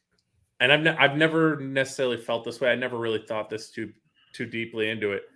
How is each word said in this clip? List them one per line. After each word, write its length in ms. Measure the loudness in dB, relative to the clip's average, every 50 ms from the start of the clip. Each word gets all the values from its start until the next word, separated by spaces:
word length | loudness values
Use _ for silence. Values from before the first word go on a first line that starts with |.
| _ _ _ _ _ _ _ _ _ _ _ 0
and 120 | 4 4
I've 100 | 4 6
ne-, 100 | 4 2
I've 260 | 2 4 4 4 4
never 420 | 4 2 2 4 4 2 2 2 0
necessarily 580 | -4 -4 -2 -2 -2 -2 -2 -2 0 0 -2
felt 280 | -2 -4 -4 -4 -4 -4
this 160 | -6 -6 0
way. 100 | 2 2
I 40 | 2
never 220 | 2 0 -4 -4
really 280 | -4 -2 -2 -2 -2 -4
thought 220 | -4 -6 -6 -6 -6
this 200 | -8 -10 -10 -10
too, 220 | -10 -10 -10 -10 -12 _ _ _ _ _ _ _
too 140 | -10 -10 -8
deeply 440 | -6 -6 -6 -6 -4 -2 -2 -2 -2
into 220 | 0 -2 -2 -2
it, 120 | -2 -4 -6 -10 _